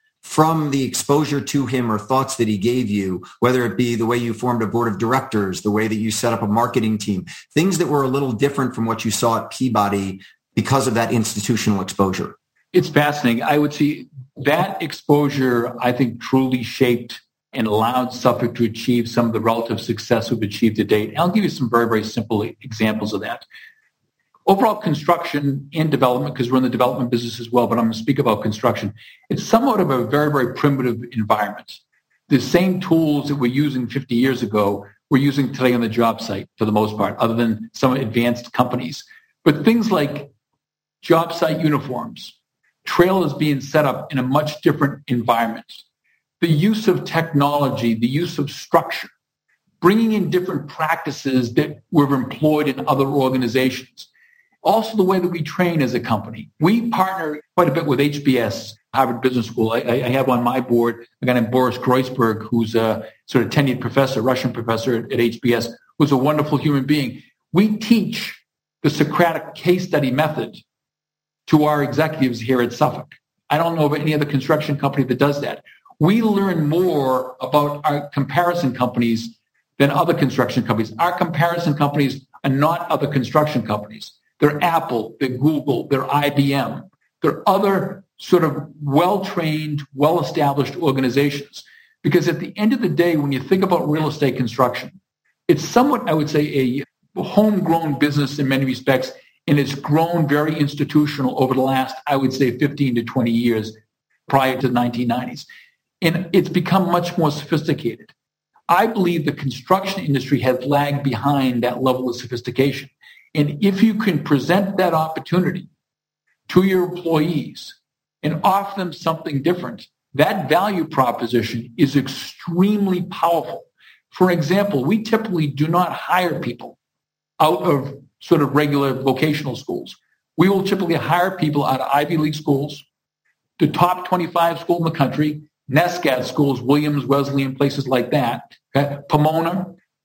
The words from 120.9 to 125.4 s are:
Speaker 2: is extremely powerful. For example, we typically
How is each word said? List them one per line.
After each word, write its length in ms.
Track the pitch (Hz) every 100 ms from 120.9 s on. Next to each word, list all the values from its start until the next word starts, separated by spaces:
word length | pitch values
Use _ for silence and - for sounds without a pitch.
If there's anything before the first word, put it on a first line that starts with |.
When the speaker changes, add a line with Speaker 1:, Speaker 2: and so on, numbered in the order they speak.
| - 123 117 117 120 104 117 120 -
Speaker 2:
is 180 | 135 143
extremely 1080 | - - - - - 170 202 208 196 180
powerful. 640 | - - 170 165 123 110 - _ - - _
For 220 | - 185
example, 520 | 175 147 196 202 139
we 200 | 135 214
typically 420 | - 220 214 175